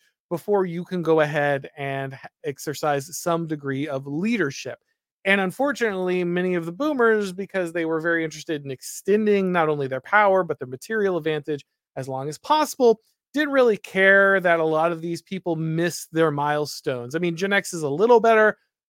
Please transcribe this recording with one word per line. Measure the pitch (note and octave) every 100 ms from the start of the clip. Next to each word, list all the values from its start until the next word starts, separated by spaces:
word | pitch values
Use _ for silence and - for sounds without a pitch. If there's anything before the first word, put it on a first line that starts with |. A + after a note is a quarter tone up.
| _ _ _
before | E3+ - G#3 F#3
you | E3+
can | E3+ F#3
go | D#3+ D#3+
ahead | D3 D3+ C#3+ C#3 C#3 D3+
and | C#3 C#3 C3+
h-, | C3 - _
exercise | D#3 C#3 - C#3 D#3 C#3+ C3+ -
some | F3 E3 E3
degree | D3+ C#3 C3+ D3+
of | C3+ C#3
leadership. | D3 G#3 A#3 D3 - B2+ A#2 _ _ _ _ G3
And | G3
unfortunately, | F#3+ - C#4+ A#3+ A3+ F#3+ F3+ F3+ F3
many | F3 F#3 F3+
of | E3
the |
boomers, | F3 D4+ C#4 A3+ G#3+ G3
because | F3+ G3 F#3+ F3
they | E3+ D#3+
were | D#3+
very | E3 E3 D#3+
interested | D3+ - D3+ C#3
in |
extending | C3 - - - G#3+ G#3+ G3+ F#3
not | F3+ D#3
only | D3 C3+
their | C3
power, | - G#3 G#3 F#3+
but | F3 C#3+
their | B2+
material | B2+ - A3 G3 F3
advantage | D#3 D3+ C#3+ D3 - _ _ -
as | C3
long | C3 C#3+
as | D3
possible, | - D4+ D4+ - A#3+ A3 _ _ _
didn't | C#4 D4+
really | C4+ B3 G3+
care | - F#3+ F#3+ G3 G3 G3
that | F3 E3+
a | D#3+
lot | D#3 E3
of | E3
these | E3+ E3
people | - F#3+ F3 D#3+
missed | D#3+ D#3+ F3 - -
their | D#3+ E3
milestones. | C#3+ D3 D3+ D3 - D3 B2+ A#2+ D#3+
I |
mean, | F3 E3
Gen | G3
X | G3+ -
is | E3+
a | D3+
little | D3 A3+ A#3+
better. | A3+ A3 G#3+ - _ _